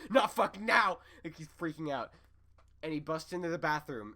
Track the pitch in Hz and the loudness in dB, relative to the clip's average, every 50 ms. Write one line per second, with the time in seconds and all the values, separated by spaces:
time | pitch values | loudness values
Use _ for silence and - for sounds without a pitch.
0 | - - 208 262 208 214 - - 220 - - 190 208 220 247 254 220 196 180 - | -10 4 4 4 4 4 4 2 2 2 2 -6 -2 4 4 6 6 4 2 -2
1 | - - - - - 165 156 - 156 151 - - 175 165 151 151 160 151 139 131 | -8 -20 -20 -12 -12 -12 -10 -10 -14 -16 -10 -6 -6 -6 -4 -4 -4 -2 -2 -2
2 | 113 - - - - - _ - - - - - - - - - - 160 160 151 | -2 -4 -8 -20 -20 -20 _ -20 -20 -20 -20 -20 -20 -20 -20 -10 -6 -4 -4 -4
3 | 147 151 160 160 156 - 180 180 180 170 165 170 - 160 151 151 - - 143 117 | -2 -2 -4 -4 -4 -6 -6 -4 -2 -2 -4 0 0 0 0 0 -2 -6 -10 -8
4 | 104 104 110 | -8 -10 -12